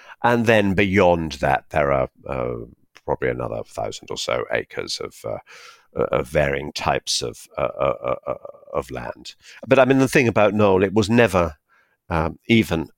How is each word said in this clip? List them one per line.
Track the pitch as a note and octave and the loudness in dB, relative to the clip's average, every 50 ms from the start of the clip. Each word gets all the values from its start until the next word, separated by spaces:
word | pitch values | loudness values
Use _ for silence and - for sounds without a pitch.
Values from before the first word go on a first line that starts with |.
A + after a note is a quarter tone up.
| - - - _ - | -20 -20 -16 _ 0
And | A#2+ A#2+ A#2+ A#2 | 0 2 2 2
then | A2 A#2 G#2+ G2+ G2 F#2+ | 4 4 4 4 2 2
beyond | F2+ G#2 G2 F#2 G#2 F#2+ F2 F2 E2+ E2 D#2 - | 0 0 2 4 4 4 4 4 2 -2 -6 -6
that, | - - C#2+ C#2 - - _ | -4 -2 0 0 -2 -4 _
there | - D2+ D2 C#2 | -2 -2 0 0
are, | C#2 C2+ B1+ C2 _ _ - | 0 -2 -2 -4 _ _ -14
uh, | - C2+ B1+ B1 B1 A#1+ A#1 A#1 A#1 - _ _ _ _ - _ | -10 -8 -6 -6 -6 -6 -10 -12 -16 -20 _ _ _ _ -18 _
probably | - C#2+ - C2+ B1+ | -6 -6 -4 -2 -4
another | A#1+ B1 B1 A1 A1 A1 G#1+ | -4 -4 -6 -8 -8 -10 -10
thousand | - - - A1+ G#1 - - - - | -10 -8 -8 -8 -8 -8 -12 -12 -12
or | - | -10
so | - - - A#1+ B1 A1 - | -8 -4 -4 -4 -4 -4 -4
acres | A1+ A1+ - _ - - G1+ G1+ - - | -4 -6 -6 _ -10 -10 -8 -8 -8 -8
of, | - - - - - | -10 -12 -12 -12 -10
uh, | A1+ G#1 G2+ _ _ - - - - - _ _ _ _ | -10 -10 -10 _ _ -20 -20 -20 -20 -20 _ _ _ _
uh, | - - - | -4 -4 -2
of | - C#2 C#2+ | -2 -4 -4
varying | B1 C#2+ D#2 D2 C#2+ C#2 C#2+ C#2+ D2 - | -2 -2 0 0 0 -2 -4 -6 -8 -10
types | - - D#2 C#2 C2 - - - - | -6 -4 -2 -2 -2 -4 -4 -6 -6
of, | - A#1+ A1 - - _ _ | -6 -8 -10 -12 -20 _ _
uh, | - | -6
uh, | C#2+ - - - C2+ C#2 A#1+ A1 A1+ | -6 -6 -4 -2 -2 -2 -2 -2 -4
uh, | B1 B1 - _ - | -6 -6 -6 _ -10
uh, | - - - - - - - - - | -10 -10 -10 -18 -20 -20 -20 -8 -6
of | D2+ C#2+ - | -6 -6 -6
land. | C2 B1 A#1+ A#1 - A1+ - - - _ _ - - - - | -10 -12 -10 -12 -14 -14 -18 -20 -20 _ _ -20 -20 -18 0
But, | A2+ C3+ C3 | 2 4 4
I | B2+ | 6
mean, | B2+ C3+ C3+ | 6 6 4
the | C3+ | 4
thing | B2+ - D#3 C3 | 4 2 2 2
about | A#2 G2 A2 G#2 G#2 G2 | 2 4 4 2 4 4
Knowle, | G#2+ G#2 G2+ F#2+ F#2 G2+ | 4 4 4 6 4 2
it | G2 F2+ | 2 2
was | A2 G#2 F2+ | 0 2 4
never, | A#2+ A#2+ A#2 G#2 F2 F#2 F2 E2 D#2+ _ _ _ _ _ _ _ _ _ _ _ | 4 4 4 4 4 2 0 0 -4 _ _ _ _ _ _ _ _ _ _ _
um, | F2 D#2+ D#2+ D#2+ D#2+ - _ | -2 -2 -2 -2 -6 -10 _
even | - A#2 A2+ G2 - F2+ E2 D#2 - _ | 2 2 2 4 2 -2 -4 -4 -8 _